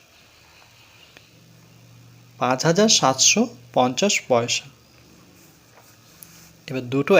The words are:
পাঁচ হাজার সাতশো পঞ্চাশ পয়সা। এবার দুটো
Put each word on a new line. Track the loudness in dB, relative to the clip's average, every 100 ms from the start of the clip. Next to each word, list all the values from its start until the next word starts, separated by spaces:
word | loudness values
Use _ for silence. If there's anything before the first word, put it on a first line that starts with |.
| _ _ _ _ _ -20 -20 _ -20 -20 -20 -20 _ _ _ -20 _ -20 -20 -20 -20 -20 _ -6
পাঁচ | -4 -2 0
হাজার | 2 2 2
সাতশো | 2 2 2 2 -2 -4 -6 0
পঞ্চাশ | 0 0 -2 -2 0
পয়সা। | 0 0 -6 -8 _ _ _ -20 -20 -20 -20 -20 _ _ -20 -20 -20 -20 -20 -20 -20 -20 -20 -12
এবার | -10 -6
দুটো | -6 2